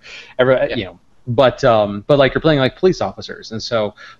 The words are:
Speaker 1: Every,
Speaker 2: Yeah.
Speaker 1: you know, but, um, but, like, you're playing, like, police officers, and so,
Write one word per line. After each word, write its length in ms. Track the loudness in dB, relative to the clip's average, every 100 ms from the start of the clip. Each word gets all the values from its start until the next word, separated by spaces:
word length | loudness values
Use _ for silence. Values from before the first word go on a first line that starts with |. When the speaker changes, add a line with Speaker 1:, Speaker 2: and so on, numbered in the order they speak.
| -20 -20 -16 -2
Speaker 1:
Every, 160 | 2 2 0
Speaker 2:
Yeah. 60 | -4
Speaker 1:
you 100 | -8
know, 140 | -14 _ _ -6
but, 360 | 2 2 2
um, 400 | 2 2 2 -4 0
but, 100 | 2
like, 160 | 2
you're 80 | 2
playing, 180 | 0 2
like, 160 | 0 0
police 240 | -2 0
officers, 520 | -4 -8 -16 -18 -12
and 100 | -12
so, 320 | -6 -4 -4 -8 -20 -6